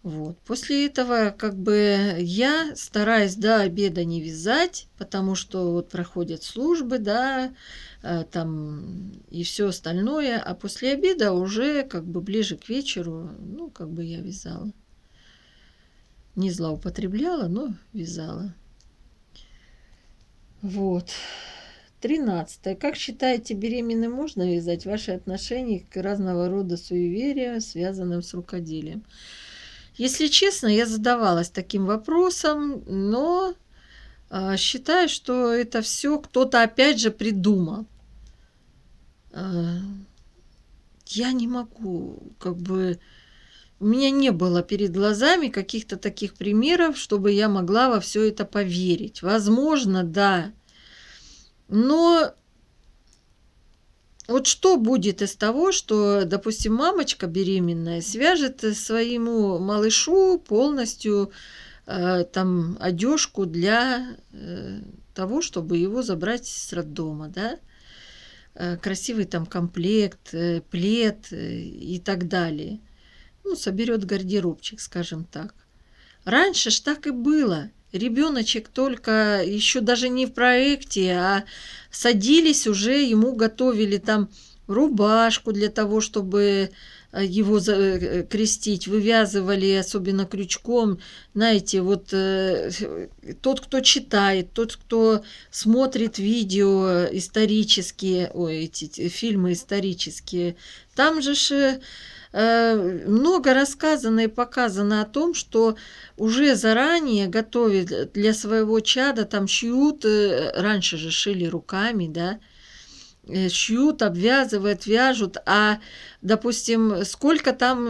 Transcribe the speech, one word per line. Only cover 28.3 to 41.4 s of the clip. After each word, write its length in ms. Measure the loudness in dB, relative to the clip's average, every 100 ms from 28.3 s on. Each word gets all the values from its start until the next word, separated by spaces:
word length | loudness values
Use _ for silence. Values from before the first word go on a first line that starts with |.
рукоделием? 680 | -12 -10 -10 -8 -8 -8 -12 -14 -20 -20 -20 -20 -20 -20 -20 -20 -4
Если 300 | -4 0 2
честно, 400 | 4 2 2 2
я 180 | 2 2
задавалась 640 | 0 0 2 2 2 0
таким 360 | -8 -6 -4 -2
вопросом, 1000 | -2 0 2 2 0 -2 0 -4 -6 -6
но, 680 | -4 -2 0 0 0 -2 -6 _ -20 _ -20 -20 -20 _
а, 280 | -6 -2 -2
считаю, 520 | -2 -4 0 2 2
что 440 | -2 -4 0 0
это 280 | 0 0 -4
всё 380 | -4 -4 -2 -2
кто-то 440 | -2 0 4 4
опять 360 | 4 4 4 4
же 120 | 0
придумал. 760 | 0 -2 2 4 4 2 -4 -12 -18 -20 -20 -20 -20 _ _ _ _ _ -20 -20 _ _
А, 460 | -12 -6 -4 -4 -4 -8 -12 -16 _ -20 _ _ _ _ -20 _ _ -12
я 240 | -6 -2
не 140 | -2